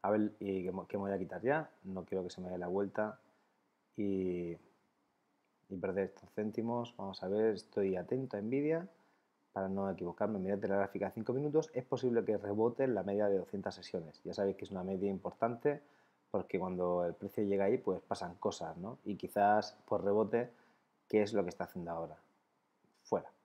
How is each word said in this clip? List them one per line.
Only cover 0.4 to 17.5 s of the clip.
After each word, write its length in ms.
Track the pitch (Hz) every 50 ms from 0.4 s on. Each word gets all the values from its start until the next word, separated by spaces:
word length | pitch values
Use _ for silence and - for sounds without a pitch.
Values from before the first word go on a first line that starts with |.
¿y 240 | 98 98 95 95 87
qué 80 | 92
mo-, 140 | 90 95 85
qué 100 | - -
me 60 | 101
voy 100 | 98 98
a 60 | 98 92
quitar 240 | 92 78 90 87
ya? 280 | 101 123 143 160 156 - _ _ _
No 220 | 95 92 92 87
quiero 180 | - - 95 90
que 60 | 90
se 100 | - -
me 80 | 92 90
dé 80 | 90
la 120 | 90 87 87
vuelta 500 | 90 98 104 98 - - 107 107 107 - _ _ _ _ _ _ _ _ _ _ _ _ _ _ _
y, 580 | - 104 101 98 95 92 92 90 87 87 85 85 80 - _ _ _ _ _ _ _ _ _ _ _ _ _ _ _ _ _ _ _ _ _
y 80 | 98 90
perder 280 | 87 95 90 98 98 95 -
estos 180 | - - -
céntimos. 640 | _ - 107 107 104 - 110 117 117 120 120 117 -
Vamos 260 | - 98 98 92 -
a 60 | - 92
ver, 280 | 101 107 110 113 107
estoy 400 | 95 - _ - 104 101 98 92
atento 420 | 90 85 - 127 131 135 123 - 104
a 20 |
Nvidia 480 | 101 110 127 139 143 151 160 165 180 190 - _ _ _ _ _ _ _ _ _ _ _
para 180 | _ 101 95 95
no 220 | 95 98 98 98
equivocarme. 480 | 92 82 90 87 82 - 104 104 110 98
Mirad 240 | 92 95 101 98 110
la 100 | 98 98
gráfica 300 | 101 98 101 - 95 101
de 60 | 95
cinco 200 | - 113 107 -
minutos. 380 | 120 131 147 151 147 156 151 - -
Es 80 | 127
posible 420 | 127 _ - 120 127 123 120 117 98
que 120 | 90 110
rebote 480 | 98 95 101 101 107 110 120 117 - 135
en 100 | 131 120
la 80 | 98
media 240 | 90 101 98 104 104
de 120 | 101 98 95
doscientas 360 | 90 - - 98 92 101 90
sesiones. 480 | - 90 - - 92 82 80 - -
Ya 100 | _ 85
sabéis 240 | 85 - 98 98 95
que 80 | - -
es 60 | 92
una 140 | 98 92 90
media 260 | 95 98 92 101 98
importante 720 | 98 90 - 180 - _ - 117 120 120 - 147 143 139 - _ _ _ _ _ _ _ _ _
porque 300 | - 101 90 - - 92
cuando 440 | 90 92 92 90 90 87 87 87 87
el 100 | 87 85
precio 280 | - 101 98 - -
llega 220 | 107 101